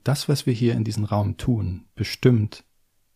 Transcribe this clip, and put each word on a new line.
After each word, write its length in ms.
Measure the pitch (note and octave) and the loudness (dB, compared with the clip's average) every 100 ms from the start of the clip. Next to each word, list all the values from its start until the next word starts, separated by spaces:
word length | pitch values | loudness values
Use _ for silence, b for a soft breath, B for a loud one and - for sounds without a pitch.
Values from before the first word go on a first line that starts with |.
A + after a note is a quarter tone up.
das, 240 | - C#3 - | -2 -2 0
was 180 | C#3 - | 0 0
wir 60 | |
hier 200 | A2+ A#2 | 0 2
in 100 | A#2+ | 2
diesem 200 | G#2+ G#2+ | -2 -4
Raum 320 | G#2 G#2 G2+ F#2+ | -2 0 0 -2
tun, 500 | - A#2 F#2+ F2+ - | -2 -2 -2 -6 -10
bestimmt, 680 | - G#2 - C3 A#2 G#2 - - _ _ _ _ | -8 -8 2 4 4 2 -6 -20 _ _ _ _